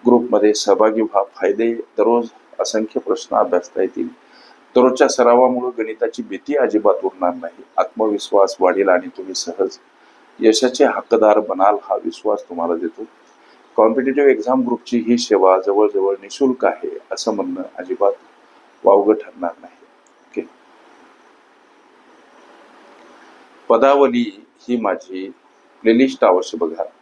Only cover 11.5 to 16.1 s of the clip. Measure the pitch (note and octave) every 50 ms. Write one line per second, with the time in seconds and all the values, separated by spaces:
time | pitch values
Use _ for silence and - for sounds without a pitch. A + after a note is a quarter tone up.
11.5 | - F#2 F#2+ G2+ G#2 G2+ - - F#2+ - - E2+ E2+ - - G#2+ G#2 - - _
12.5 | F2 E2+ E2+ E2+ F2 E2 F2 E2 - - A2 - _ _ _ _ _ _ _ _
13.5 | _ _ _ _ _ - A2 A#2 A#2 C3+ B2+ C3+ C3 C#3+ C#3+ C#3 B2+ A2 G#2 B2
14.5 | B2+ C3 B2 A#2+ A#2+ A2+ _ - A#2+ A#2+ G#2+ A2+ A#2+ A#2+ A#2+ - G#2+ G2 F#2+ F#2
15.5 | F#2 F#2 F2+ G2+ G2 G2+ G#2+ G2+ G2+ G2 F#2+ G2